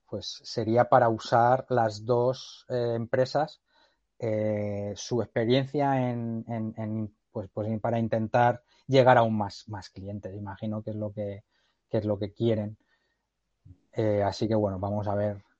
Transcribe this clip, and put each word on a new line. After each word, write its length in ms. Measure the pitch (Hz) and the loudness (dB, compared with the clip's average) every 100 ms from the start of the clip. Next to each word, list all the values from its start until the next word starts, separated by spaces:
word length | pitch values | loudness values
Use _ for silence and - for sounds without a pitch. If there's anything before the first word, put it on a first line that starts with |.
| - | -12
pues 320 | 104 - - | -10 -10 -14
sería 460 | - - 107 117 120 | -10 -4 2 4 6
para 200 | 131 117 | 6 6
usar 560 | 110 - 120 120 131 - | 0 2 4 6 4 2
las 360 | 123 113 104 110 | 0 0 -2 -2
dos, 600 | 120 123 135 - - - | 0 2 -2 -10 -20 -8
eh, 240 | 123 120 117 | -4 -2 -2
empresas, 680 | 117 127 127 143 - - _ _ _ _ _ - | -2 0 0 0 -2 -6 _ _ _ _ _ -8
eh, 760 | 113 107 107 104 104 101 101 98 | -4 -2 0 -2 -2 -6 -8 -8
su 260 | - 123 | -6 -4
experiencia 880 | 101 123 113 127 135 147 139 135 127 | -2 -2 2 2 2 -2 0 2 0
en, 340 | 120 117 113 113 | -2 -4 -6 -6
en, 260 | 117 110 110 | -6 -6 -6
en, 380 | 110 110 107 _ _ | -6 -4 -6 _ _
pues, 180 | - 95 | -12 -10
pues, 260 | - 107 110 | -6 -4 -2
para 200 | 117 117 | -2 0
intentar 640 | 113 113 110 120 120 120 _ _ - | 0 -2 0 4 4 2 _ _ 2
llegar 300 | 131 123 123 | 6 8 8
aún 200 | 117 110 | 6 0
más, 320 | 101 - - | -4 -8 -12
más 200 | 104 - | -12 -12
clientes. 440 | - 98 104 98 101 | -14 -12 -10 -10 -12
Imagino 460 | 101 98 110 107 | -12 -10 -8 -6
que 80 | 110 | -6
es 60 | 107 | -6
lo 180 | 104 | -6
que, 300 | 104 101 101 _ _ _ _ _ | -6 -8 -8 _ _ _ _ _
que 100 | 113 | -4
es 60 | 104 | -2
lo 120 | 101 | -2
que 160 | 104 | -4
quieren. 440 | - 117 107 104 110 _ _ _ _ _ _ _ _ - - _ | -2 0 0 -2 -8 _ _ _ _ _ _ _ _ -20 -20 _
Eh, 300 | - 107 104 | -2 0 2
así 240 | 101 - 110 | 0 -2 -2
que, 80 | 110 | 0
bueno, 240 | 104 95 | 0 -2
vamos 280 | 101 104 104 | -4 -4 -2
a 80 | 101 | -2
ver 280 | 104 98 _ _ | -2 -4 _ _